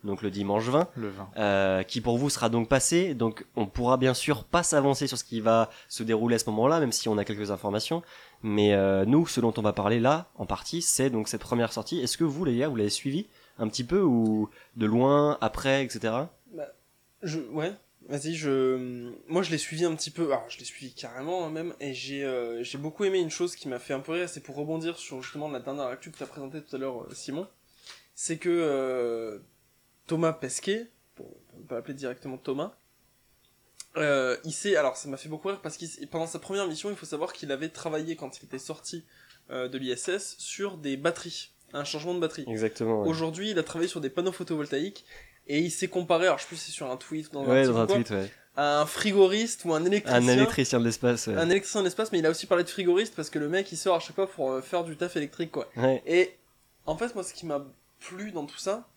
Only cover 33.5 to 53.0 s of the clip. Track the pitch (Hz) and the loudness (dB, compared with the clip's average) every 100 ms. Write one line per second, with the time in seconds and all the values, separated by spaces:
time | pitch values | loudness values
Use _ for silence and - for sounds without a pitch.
33.5 | _ _ _ - 160 151 139 127 120 156 | _ _ _ -12 -2 2 2 2 0 -4
34.5 | 147 202 175 139 - 147 135 156 156 190 | -6 2 4 2 0 -10 -10 -10 -8 -6
35.5 | 196 160 - 165 - 143 165 165 170 - | -6 -8 -10 -14 -12 -8 -6 -4 -8 -6
36.5 | 196 190 156 202 202 160 151 175 - 147 | -2 -2 -4 -6 -8 -8 -6 -6 -6 -6
37.5 | 135 160 - 165 156 156 156 135 - - | -4 -4 -6 -6 -4 -4 -8 -10 -14 -14
38.5 | 135 - 156 - 170 160 _ - - _ | -14 -10 -12 -10 -12 -14 _ -20 -20 _
39.5 | 131 127 131 131 123 - 190 - - - | -6 -6 -4 -4 -4 -2 -4 -4 -12 -12
40.5 | - 196 180 147 135 156 170 175 156 - | -6 -6 -6 -6 0 0 -2 -8 -12 -14
41.5 | _ _ 143 143 151 165 180 160 160 127 | _ _ -8 -6 -6 -4 -2 -2 -4 -6
42.5 | 110 110 107 113 110 104 160 160 165 208 | -2 -2 0 0 2 2 0 -2 -4 -2
43.5 | 190 156 165 170 170 139 156 180 180 175 | -2 -2 -2 -4 -2 -4 -2 -2 -4 -4
44.5 | 156 143 139 175 - - - - _ - | -4 -2 -2 -4 -8 -20 -20 -20 _ -4
45.5 | 147 175 - 185 185 170 170 180 143 - | 0 0 -2 -2 -2 2 4 4 2 -2
46.5 | 165 - - 139 127 - 156 151 147 139 | -12 -12 -8 -6 -8 -6 -8 -8 -4 4
47.5 | 131 135 117 113 123 117 104 98 - _ | 6 6 6 4 4 2 -2 -4 -8 _
48.5 | - 147 147 151 - 214 196 185 202 226 | 0 2 4 2 0 2 8 8 6 0
49.5 | - 175 156 175 202 202 123 123 127 131 | -4 0 2 4 2 4 6 8 6 6
50.5 | - 127 127 117 113 123 117 - 107 165 | 4 2 4 2 2 2 2 0 0 4
51.5 | 196 196 214 190 180 220 175 160 165 - | 2 2 0 0 0 -2 2 2 2 2
52.5 | 175 175 - 180 175 | 2 2 0 2 4